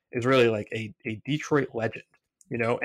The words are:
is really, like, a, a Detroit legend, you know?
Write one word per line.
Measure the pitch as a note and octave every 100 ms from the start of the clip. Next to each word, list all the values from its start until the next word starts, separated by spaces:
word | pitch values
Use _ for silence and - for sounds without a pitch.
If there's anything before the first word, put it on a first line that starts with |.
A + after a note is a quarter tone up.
| _
is | B2
really, | B2 C3 A#2
like, | G#2+ G#2
a, | A2+ G#2+ -
a | A2 G#2+
Detroit | - D3+ - D3+ B2+
legend, | A#2 A2+ - - _ _ _ -
you | A#2+
know? | A2+ A#2+